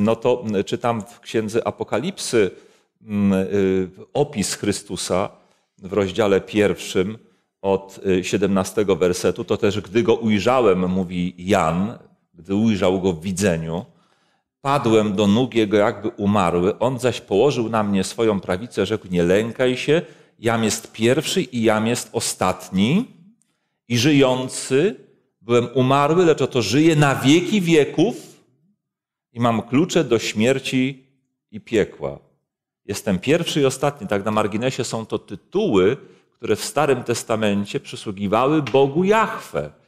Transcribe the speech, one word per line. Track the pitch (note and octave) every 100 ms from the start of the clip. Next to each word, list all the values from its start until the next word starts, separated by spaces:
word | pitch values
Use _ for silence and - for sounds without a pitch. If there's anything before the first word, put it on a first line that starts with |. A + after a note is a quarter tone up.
No | G#2 A2+
to, | B2 B2 A2+ G2
y, |
czytam | G2+ A#2+ B2 A2+
w | G2 -
Księdze | - A#2 G#2+ A2 G#2
Apokalipsy, | - G#2+ G#2+ E3+ - - A#2+ F#2 - _ _ _ _
mm, | A2 G2+ G2+
y, | F#2+ G2 G2+ F#2+ F#2+ F2+ F#2 -
opis | C3 C#3+ G#2 -
Chrystusa | - G2+ - - F#2 - F#2 G#2+ - _ _ _ _
w | F#2
rozdziale | G2 G2 F2+ G#2 F#2+
pierwszym | - G#2+ G2+ F2 - G2 F#2+ A2 _ _ _ _
od, | G2 F#2+ - - G2
y, | F#2
siedemnastego | F2+ G#2 G2 F#2+ F#2 - G2 F2
wersetu. | F2+ F2+ G2 F2+
„To | - G#2+
też, | G#2 G2
gdy | F2+ A2
go | A2
ujrzałem”, | A#2 A2+ G#2 A#2 C3 A2 F#2 F2+
mówi | F#2 F2+ F2+ F2 F2
Jan, | F2+ G2 D#2+ E2+ G#2 - - _ _
gdy | E2+ E2
ujrzał | G2 A2+ G2 F#2 F#2
go | F#2
w | D#2+
widzeniu, | F#2 F2 G2+ E2 D#2+ E2 - _ _ _ _ _ _ _
padłem | C#3 C#3+ A2+ A2 G#2 G2
do | G2+
nóg | G#2+ B2+
jego | A2+ G#2+ G#2
jakby | A2 G#2 G#2+
umarły. | - G2+ G#2 F2 F2 F#2 -
On | A#2 B2+
zaś | A#2+ -
położył | - G2+ C#3+ B2+ A2
na | A2
mnie | G2+ G2
swoją | F#2 - A2+ G2
prawicę, | - F2+ A#2 - G2
rzekł: | A2 F#2+
Nie | F2
lękaj | E2+ G2 A2+ A2 B2+ B2+
się, | - D#3+ - - _ _
„Jam | A2+ A2+
jest | A2 - -
pierwszy | - A2+ C#3 - G3
i | D#3 A#2+
jam | A2 G#2+ A2+
jest | A#2+ -
ostatni | A2+ - - F#2 F2+ - F#2+ G#2+ F#3 B3+ - - _ _ _ _ _ -
i | A#2+
żyjący. | C#3+ C#3+ C3 B2+ B2+ - - C3+ F#3+ B3 _ _ _ _
Byłem | G#2+ A#2+ A#2+
umarły, | C3+ B2+ C#3 C#3+ E3+
lecz | E3+ C#3+
oto | C3 B2+
żyję | G2 C3+ E3 D3+
na | C#3+
wieki | A#2+ C3 E3 F3 G#3+
wieków | E3+ D#3 C#3 - G#3 - - _ _ _ _ _ _ _ _ _ _
i | A#2
mam | A#2+ A2+
klucze | - B2+ E3 F3
do | C3+ A2+
śmierci | - G#2+ A#2 C3 - C3 C3 C#3 _ _ _ _ _
i | G#2
piekła. | - A2 F2 - C#2+ C#2 _ _ _ _ _ _
Jestem | - G2+ A2 F2+
pierwszy | B2+ E3 E3 D#3+
i |
ostatni”. | C3 - C#3+ - G2
Tak | G2+
na | G#2
marginesie, | G#2+ G#2 G#2+ B2+ C3
są | A#2 A2+ A2
to | A2
tytuły, | - G2+ _ F#3+ G#3 G2 F#2+ C#3 - _ _
które | _ A2+ G#2
w |
Starym | - C#3+ D3 B2
Testamencie | A#2 A2+ - A2+ G#2+ G2+ G2+ C#3
przysługiwały | - A#2+ A#2 F#2+ G2+ A2 C3 D#3
Bogu | C3+ C3+ C#3 D3+
Jahwe. | F#3+ A3 G#3+ - - D2 D2 -